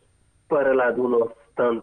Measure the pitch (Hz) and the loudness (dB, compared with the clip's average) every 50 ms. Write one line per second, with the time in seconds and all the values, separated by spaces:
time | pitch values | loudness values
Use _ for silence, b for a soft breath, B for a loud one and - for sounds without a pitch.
0 | - _ _ _ _ _ _ _ _ - 156 143 131 135 127 127 123 120 113 123 | -20 _ _ _ _ _ _ _ _ -2 0 0 2 2 2 2 2 0 0 -2
1 | 127 120 123 117 117 117 - - - _ _ - 123 120 117 113 | -2 0 0 0 0 -2 -4 -12 -20 _ _ -2 -2 0 -2 -4